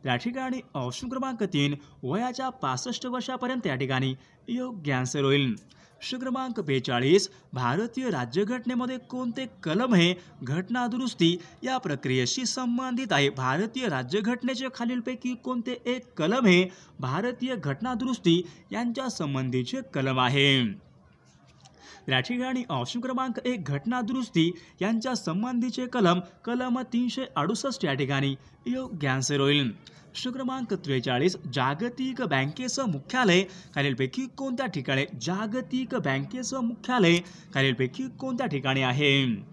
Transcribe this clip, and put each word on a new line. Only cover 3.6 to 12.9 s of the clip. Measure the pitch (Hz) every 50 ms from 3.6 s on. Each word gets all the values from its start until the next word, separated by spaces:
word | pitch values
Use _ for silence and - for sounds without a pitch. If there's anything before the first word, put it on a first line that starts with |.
| -
या | 165 135
ठिकाणी | 127 139 127 135 127 135 131 131 131 - - _ _ _ -
योग्य | 233 247 254 254 240 190 151 147
आन्सर | 135 127 127 123 - 147 139
होईल. | 135 139 143 139 127 107
प्रश्न | - - - - - - _ _ _ - - 254 254
क्रमांक | 262 262 247 262 262 247 226 226
बेचाळीस, | 170 143 135 131 123 139 123 120 127 139 175 202 190 - - - - -
भारतीय | - 127 123 120 131 175 226 233 - 262 262 247
राज्यघटनेमध्ये | 180 131 123 117 123 180 208 196 247 247 233 240 254 240 254 247 262 247
कोणते | 254 - - 254 254 240 226 269 262 254 - -
कलम | - 165 156 202 247 254 233
हे | 175 170 175 180 180 - - - -
घटनादुरुस्ती | - 123 143 170 185 - 233 247 247 233 233 247 262 240 - - 170 165 175 175 - - - -
या | - 254 262 254
प्रक्रियेशी | - 180 143 131 - 135 131 131 123 120 - 262 254
संबंधित | - - 262 254 240 240 247 262 254